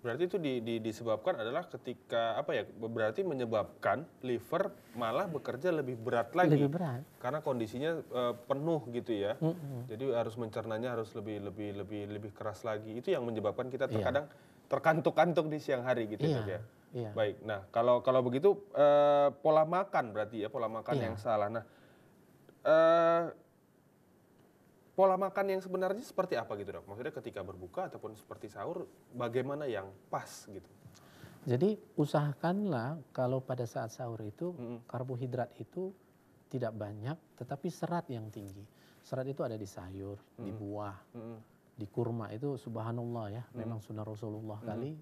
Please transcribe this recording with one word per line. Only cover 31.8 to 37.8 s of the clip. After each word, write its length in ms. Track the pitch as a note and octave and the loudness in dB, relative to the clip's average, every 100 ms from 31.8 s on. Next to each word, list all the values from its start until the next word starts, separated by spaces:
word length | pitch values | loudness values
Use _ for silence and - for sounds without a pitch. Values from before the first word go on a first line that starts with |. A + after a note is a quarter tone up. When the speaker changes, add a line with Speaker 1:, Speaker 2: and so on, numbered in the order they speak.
| - - | -6 0
Speaker 2:
usahakanlah 1040 | D3 D#3 D3 C#3 E3+ F#3+ G#3 C3+ A#2 D#3+ C3+ | 2 2 2 0 0 0 0 0 -2 -6 -8
kalau 320 | - B2+ C3 | -2 0 0
pada 240 | C3 B2+ A#2 | -2 -4 -4
saat 240 | C#3 A2+ | -4 -6
sahur 320 | - B2 A2+ | -6 -8 -6
itu, 320 | G#2+ - E3+ | -8 -6 -6
Speaker 1:
Mm-mm. 320 | F3 A#2+ A#2+ A#2+ | -6 -10 -10 -8
Speaker 2:
karbohidrat 640 | B2 B2+ B2 B2+ B2 A#2 - | -8 -4 -4 -2 -2 -4 -6
itu 320 | A2 - F#3 G3 _ _ _ _ _ | -10 -6 -6 -8 _ _ _ _ _
tidak 320 | C3 A#2 A2 | -4 -4 -4
banyak, 400 | G#2 G#2 A2 D#3+ _ - | -8 -6 -6 -8 _ -16
tetapi 320 | B2 D3 F3+ | -10 -6 -6
serat 320 | - | -4